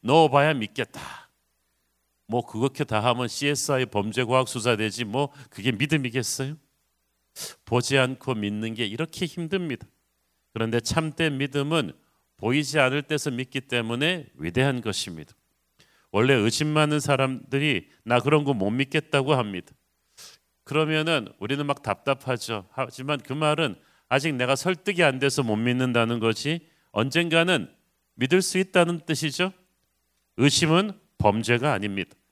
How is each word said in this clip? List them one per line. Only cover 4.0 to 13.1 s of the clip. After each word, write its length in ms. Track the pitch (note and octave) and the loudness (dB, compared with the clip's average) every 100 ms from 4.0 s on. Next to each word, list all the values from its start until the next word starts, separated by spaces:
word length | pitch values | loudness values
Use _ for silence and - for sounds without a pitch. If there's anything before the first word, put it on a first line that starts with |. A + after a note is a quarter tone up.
| G#2 B2+ A#2 C3 B2+ B2 A2+ A2 A2 G#2+ A2 | -2 -2 2 2 0 -2 0 0 0 -4 -4
뭐 260 | B2 C#3+ - B2+ | -2 -2 -6 -18
그게 220 | - A2 | -6 -4
믿음이겠어요? 840 | A2 D3 D#3 B2+ B2+ A2+ - C3+ D#3 _ _ _ _ _ _ _ - - - - | -2 0 -2 -2 -4 -4 -6 -8 -10 _ _ _ _ _ _ _ -16 -16 -16 -2
보지 320 | A#2+ A#2+ C3+ | -2 2 2
않고 380 | B2+ C3 - A2+ | 0 -2 -4 -2
믿는 380 | G2+ G#2 A2 | -2 -4 -6
게 120 | A2 G#2+ | -6 -6
이렇게 400 | A#2 D#3+ - E3+ | -6 -8 -6 -8
힘듭니다. 600 | - D#3+ F#3+ E3+ A#2 - _ _ _ _ _ _ | -6 -6 -4 -4 -8 -12 _ _ _ _ _ _
그런데 260 | A2 A2+ A#2 | -4 -2 0
참된 580 | - E3 D#3 C#3 D#3+ C3+ | 0 -2 -2 -2 -2 -2
믿음은 560 | C#3 D3 C#3+ E3 G2 - _ _ _ _ | -2 -2 0 -2 -2 -8 _ _ _ _
보이지 420 | A2 C#3 C3+ D3+ | -2 0 0 2
않을 240 | B2+ C#3+ | 2 2
때서 280 | C#3+ | -2